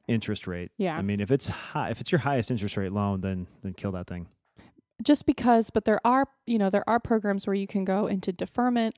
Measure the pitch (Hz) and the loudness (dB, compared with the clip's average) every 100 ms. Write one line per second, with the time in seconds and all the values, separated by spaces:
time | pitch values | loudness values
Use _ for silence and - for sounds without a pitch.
0 | - 117 - 104 - 87 90 - 185 151 | -2 -2 -2 -6 -6 -8 -8 -4 -4 -2
1 | 98 101 101 143 - - - 151 95 113 | -2 0 2 0 0 -6 -6 -4 -4 -4
2 | - 165 139 135 110 120 101 - 95 101 | 0 0 2 0 0 -2 -2 -4 -2 0
3 | 101 98 95 92 85 _ 98 92 101 90 | 0 0 -2 -4 -6 _ -12 -6 -6 -6
4 | 90 90 87 _ _ - - _ _ - | -8 -12 -12 _ _ -20 -20 _ _ -2
5 | 226 294 - 269 240 233 220 220 220 214 | 2 2 2 0 4 4 4 0 2 2
6 | 240 262 269 _ - 226 190 202 - 233 | 4 4 2 _ -2 0 2 2 2 0
7 | - 220 208 196 - 196 196 196 190 190 | 2 0 2 -2 0 -2 0 -2 0 0
8 | - 190 190 180 - - 247 240 226 | 0 -2 -2 -4 -4 0 2 2 0